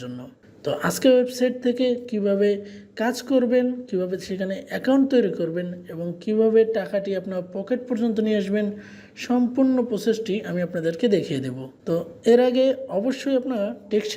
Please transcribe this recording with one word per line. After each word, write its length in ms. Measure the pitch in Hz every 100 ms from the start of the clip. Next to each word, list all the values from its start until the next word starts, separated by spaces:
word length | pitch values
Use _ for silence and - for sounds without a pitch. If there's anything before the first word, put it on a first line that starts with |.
জন্য। 180 | 123 123 127 - - -
তো 60 | 147 - 180
আজকে 200 | - 269
ওয়েবসাইট 400 | 254 247 - 247 247 247
থেকে 200 | 247 254 240 -
কিভাবে 400 | 208 202 196 208 202 - - - -
কাজ 160 | 226 247 -
করবেন, 360 | 262 247 247 247 247 -
কিভাবে 260 | 185 180 185 -
সেখানে 280 | 190 190 190 -
অ্যাকাউন্ট 340 | - 254 269 269
তৈরি 200 | 247 202 -
করবেন 280 | 165 170 180 175 -
এবং 140 | 165 175 175
কিভাবে 380 | - 214 220 220 220 220
টাকাটি 320 | 185 202 196 190
আপনার 220 | 185 185 175
পকেট 260 | 190 196 247 247
পর্যন্ত 280 | 220 233 214 220
নিয়ে 140 | 214
আসবেন, 240 | 190 214 208 202 - - - - -
সম্পূর্ণ 500 | 247 240 254 262 254 240
প্রসেসটি 440 | 202 226 220 - 208 185
আমি 100 | 175 175
আপনাদেরকে 400 | 175 160 170 240 185
দেখিয়ে 240 | 139 139 131
দেব। 120 | 127 135 - -
তো 80 | 165 - - 226
এর 80 | 240 254
আগে 180 | 247 262 254 - 185
অবশ্যই 380 | 240 - 277 262
আপনারা 260 | 262 226 202 - -
টেক্সট 240 | 214 -